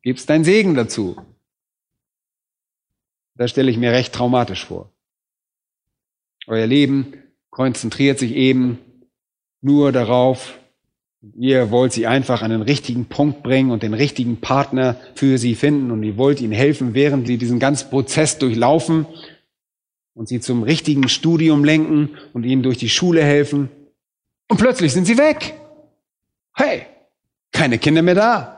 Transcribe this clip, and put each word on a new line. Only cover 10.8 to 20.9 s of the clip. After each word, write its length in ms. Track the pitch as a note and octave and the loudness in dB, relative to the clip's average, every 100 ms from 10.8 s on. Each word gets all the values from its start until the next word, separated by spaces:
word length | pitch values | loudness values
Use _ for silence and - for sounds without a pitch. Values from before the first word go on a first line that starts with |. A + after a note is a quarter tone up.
| _ _ _ _ G#2+ G#2+ | _ _ _ _ -20 -4
ihr 340 | B2+ C3 A2+ | 2 2 2
wollt 220 | A#2+ B2+ | 2 2
sie 160 | A2+ A2+ | 0 0
einfach 340 | C3 B2+ A#2+ | 0 0 -2
an 80 | A2+ | -2
den 120 | A2+ | -2
richtigen 420 | G#2+ C#3+ - B2 | -2 -2 -2 -8
Punkt 400 | A#2 - D3 C#3+ | -6 -2 -2 -2
bringen 260 | A#2+ C3 C3+ | -2 0 0
und 140 | A2+ | -2
den 100 | A2 | -4
richtigen 460 | G#2+ C#3+ - A#2+ A2+ | -2 -2 -2 -4 -6
Partner 560 | - C3 C#3 C3 B2+ - - | -2 -2 0 -2 -2 -4 -14
für 240 | - C3+ C3 | -2 0 2
sie 160 | A#2+ | 0
finden 380 | A2+ C#3+ D3 B2+ | 0 0 0 -2
und 100 | A2 | -4
ihr 140 | G#2+ G#2 | -4 0
wollt 240 | C3+ C#3 | 0 0
ihnen 120 | A2+ | -2
helfen, 420 | G2+ C#3+ D3 B2+ | 0 0 0 -2
während 340 | A#2 C#3+ C#3 A#2+ | 0 2 0 -2
sie 100 | A#2+ | -2
diesen 220 | A#2+ A#2+ | -2 0
ganzen 280 | C3 C#3+ - | 0 -2 -2
Prozess 500 | C3+ - - D#3 - | -4 -2 -2 -2 -2
durchlaufen 680 | C3 A2 A#2+ D#3+ E3 D#3+ D#3 - - - _ _ _ _ _ _ _ - | -2 0 2 2 2 -2 -2 -14 -20 -20 _ _ _ _ _ _ _ -16
und 120 | A2 | -8
sie 100 | B2 | -6
zum 240 | B2 A#2+ | -2 -2
richtigen 460 | A2 D#3+ - | 0 0 0